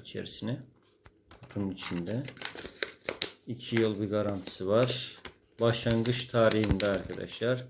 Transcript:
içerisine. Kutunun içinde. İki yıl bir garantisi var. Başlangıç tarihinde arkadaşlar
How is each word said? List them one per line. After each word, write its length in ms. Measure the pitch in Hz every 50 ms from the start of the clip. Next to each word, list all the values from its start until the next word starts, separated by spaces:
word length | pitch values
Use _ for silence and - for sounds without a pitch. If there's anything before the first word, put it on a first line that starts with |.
içerisine. 560 | - - - 98 92 - - - 107 110 131 156 - - _ _ _ _ _ _ _ - - _ _ _ - -
Kutunun 300 | - - - 104 101 95
içinde. 520 | 92 - - - 90 87 85 92 107 127 127 - - - - - - - - - - - - - - - - - - - - - - - _
İki 340 | - 117 - - - 120 113
yıl 200 | 110 110 104 98
bir 80 | 107 95
garantisi 580 | 101 104 104 104 101 95 90 - - - 95
var. 520 | 95 104 117 127 127 - - - - - - - - - _ _ _ _ -
Başlangıç 680 | 117 117 117 - - 120 113 113 113 123 123 - -
tarihinde 600 | - - 120 113 110 104 107 107 101 98 95 104
arkadaşlar 800 | 101 98 90 85 - 92 92 - - - - 113 120 127 123 127